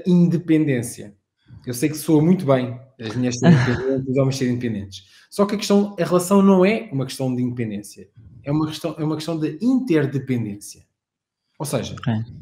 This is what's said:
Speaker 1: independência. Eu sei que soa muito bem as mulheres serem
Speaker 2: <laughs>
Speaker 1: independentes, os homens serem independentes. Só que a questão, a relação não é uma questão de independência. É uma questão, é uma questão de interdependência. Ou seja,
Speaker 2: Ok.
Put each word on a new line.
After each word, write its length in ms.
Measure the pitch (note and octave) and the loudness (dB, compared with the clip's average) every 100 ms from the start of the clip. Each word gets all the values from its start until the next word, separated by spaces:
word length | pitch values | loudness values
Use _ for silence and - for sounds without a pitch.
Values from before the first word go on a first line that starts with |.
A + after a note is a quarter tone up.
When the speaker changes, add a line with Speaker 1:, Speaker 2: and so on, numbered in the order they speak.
| F#3+ | 2
Speaker 1:
independência. 1080 | F3 E3+ D#3 - D#3 D3+ B2 A#2+ - G#2 - _ _ _ A#2+ - | 4 4 2 2 2 2 0 -4 -10 -16 -20 _ _ _ -16 -10
Eu 80 | |
sei 140 | A#2+ D3+ | -4 -4
que 60 | D3+ | -2
soa 240 | - D#3 | 2 4
muito 240 | D#3+ F#3 C3+ | 4 2 4
bem 320 | C3 B2 - - - | 2 0 -8 -16 -12
as 140 | A2 A#2+ | -8 -2
mulheres 220 | B2 A#2+ | -2 2
serem 180 | C#3 D3+ | 6 6
Speaker 2:
<laughs> 40 | |
Speaker 1:
independentes, 480 | B2 A#2+ C3 C3+ C3 | 4 0 -2 -2 -2
os 80 | C3 | 0
homens 200 | C3+ C3 | 0 0
serem 180 | B2+ | -2
independentes. 500 | A#2+ A#2+ G#2 F#2+ - - _ _ | -2 -4 -6 -10 -14 -20 _ _
Só 140 | - | -2
que 120 | G3+ G#3 | -2 -2
a 20 | |
questão, 360 | - G3+ G3+ - | 2 2 2 -2
a 60 | |
relação 360 | E3 F3+ F3+ G3+ | 0 0 2 4
não 240 | G3 F#3+ | 6 6
é 240 | F#3 A3 - | 4 2 -4
uma 120 | C3+ | -6
questão 300 | C3+ - C3 | -6 -4 -4
de 80 | B2 | -2
independência. 640 | B2 A#2+ A2 G2+ G#2 - F#2+ _ - - | -4 -4 -6 -6 -12 -18 -20 _ -20 -14
É 80 | C#3 | -4
uma 160 | D3+ D#3 | -2 -2
questão, 280 | - E3 D#3 | -4 -8 -6
é 60 | |
uma 120 | D3+ D#3 | -4 -4
questão 220 | E3+ E3 | -4 -4
de 200 | D3+ D3+ | -4 -2
interdependência. 1300 | A#3+ B3+ C4 D#3+ C3+ C#3 B2+ B2 G#2+ G2+ - - _ _ _ _ _ _ _ - | 0 0 2 2 2 -2 -2 -4 -4 -8 -14 -20 _ _ _ _ _ _ _ -12
Ou 80 | D3 | -6
seja, 280 | B2+ G2 - | -4 -6 -6
Speaker 2:
Ok. 160 | - A2 A2+ - | -4 -4 -6 -12